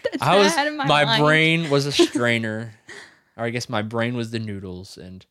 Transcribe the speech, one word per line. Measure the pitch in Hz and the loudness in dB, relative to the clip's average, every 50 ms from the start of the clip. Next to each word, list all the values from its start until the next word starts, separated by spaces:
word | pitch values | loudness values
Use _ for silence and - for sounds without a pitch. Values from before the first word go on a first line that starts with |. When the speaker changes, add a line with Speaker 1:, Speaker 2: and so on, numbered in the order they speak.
| - | -8
Speaker 1:
That's | - - 294 | -6 -4 -2
Speaker 2:
I | - 139 | 0 2
Speaker 1:
what | 175 196 | 4 4
I | 202 | 4
Speaker 2:
was, | 196 339 | 4 4
Speaker 1:
had | 311 285 302 | 2 0 -2
in | 302 | -2
my | 302 269 | -4 0
Speaker 2:
my | 180 151 147 147 | 2 4 4 4
Speaker 1:
mind. | 143 226 - 147 | 4 2 2 4
Speaker 2:
brain | 151 156 156 160 160 165 165 165 151 | 4 4 4 4 4 2 0 0 0
was | 139 143 139 | 0 0 0
a | 147 | 0
Speaker 1:
<laughs> | 139 | 2
Speaker 2:
strainer. | - 339 320 - 311 120 120 117 117 113 110 107 110 117 113 107 _ _ - - - - - _ _ _ _ _ - | 2 2 2 2 0 0 2 2 0 -2 -4 -6 -6 -8 -12 -14 _ _ -20 -20 -20 -20 -20 _ _ _ _ _ -8
Or | 117 | -6
I | 120 | -6
guess | 117 123 117 - | -4 -6 -6 -4
my | 127 107 | -4 -4
brain | 107 110 113 117 113 120 123 120 | -4 -4 -4 -4 -2 -2 -2 -4
was | 117 113 | -6 -6
the | 117 117 | -6 -8
noodles | 113 107 101 98 95 95 90 90 92 92 - - | -6 -6 -10 -10 -10 -12 -12 -14 -14 -18 -18 -18
and, | 80 92 92 92 - _ | -18 -18 -18 -20 -20 _